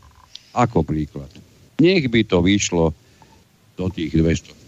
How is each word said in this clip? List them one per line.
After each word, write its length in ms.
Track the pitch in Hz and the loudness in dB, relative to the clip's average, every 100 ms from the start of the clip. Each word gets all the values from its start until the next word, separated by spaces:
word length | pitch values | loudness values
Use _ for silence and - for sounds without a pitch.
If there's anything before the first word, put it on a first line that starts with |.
| - _ _ - _ 120 | -18 _ _ -20 _ -2
Ako 280 | 117 92 | 0 0
príklad. 480 | 78 78 73 71 67 - - _ - - | -2 -4 -6 -10 -18 -20 -20 _ -8 2
Nech 320 | 165 190 131 | 2 2 2
by 160 | 113 107 | 0 0
to 160 | 92 | 2
vyšlo 480 | 90 101 - 85 82 - _ _ - _ _ _ _ - | 2 2 0 0 0 -2 _ _ -20 _ _ _ _ -10
do 60 | 90 | -8
tých 240 | 87 78 | -6 -4
dvesto 400 | 80 82 80 - - | 0 0 0 -6 -20